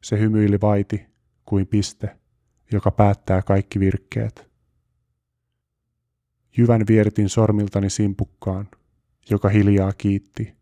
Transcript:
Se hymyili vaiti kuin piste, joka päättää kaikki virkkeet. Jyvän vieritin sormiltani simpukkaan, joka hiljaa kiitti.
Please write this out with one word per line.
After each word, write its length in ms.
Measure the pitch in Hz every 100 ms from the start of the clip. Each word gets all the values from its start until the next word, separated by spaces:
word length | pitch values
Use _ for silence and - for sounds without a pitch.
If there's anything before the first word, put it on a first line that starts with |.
Se 160 | - 104
hymyili 420 | 110 107 104 101
vaiti 460 | 104 101 101 104 - _ _ _
kuin 220 | - 101 95
piste, 520 | 107 101 - 104 - _ _ _ _ _
joka 180 | 104 98
päättää 520 | - 104 101 - 95
kaikki 380 | - 98 98 101
virkkeet. 720 | 95 98 _ - 110 - _ _ _ _ _ _ _ _ _ _ _ _ _ _ _ _ _ _ _ _ _ -
Jyvän 280 | 120 120 107
vieritin 400 | 110 107 - 101
sormiltani 640 | - 110 104 101 98 98
simpukkaan, 800 | - 104 98 - _ - 92 101 _ _ _ _ _ _
joka 180 | 107 101
hiljaa 440 | 104 101 101 95 -
kiitti. 560 | 101 98 _ - 110 _